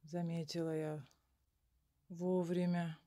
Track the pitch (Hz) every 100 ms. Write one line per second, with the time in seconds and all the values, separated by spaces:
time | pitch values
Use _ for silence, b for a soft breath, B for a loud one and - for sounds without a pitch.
0 | 156 175 170 165 156 175 160 156 156 151
1 | 127 _ _ _ _ _ _ _ _ _
2 | _ 170 180 185 170 175 175 175 170 160